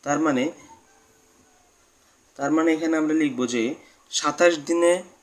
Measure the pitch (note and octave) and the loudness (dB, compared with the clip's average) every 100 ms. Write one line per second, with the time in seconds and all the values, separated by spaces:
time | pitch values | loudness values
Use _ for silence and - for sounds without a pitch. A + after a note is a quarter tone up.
0 | C#3 D3 D#3+ B2+ D#4 - - - _ _ | -2 0 0 0 -2 -6 -20 -20 _ _
1 | _ _ _ _ _ _ _ _ _ _ | _ _ _ _ _ _ _ _ _ _
2 | _ _ _ - C#3 D#3 E3 D#3 D#3+ D#3+ | _ _ _ -8 -2 2 2 0 0 0
3 | D#3 D#3 D3 B2 B2 A#2+ A2+ D#3+ - _ | 0 0 0 -2 -2 -2 -2 -6 -16 _
4 | _ - F3 - F3 E3 C#3+ E3+ E3+ F3+ | _ -4 -4 2 2 2 -2 2 2 2
5 | F#3+ - | -4 -20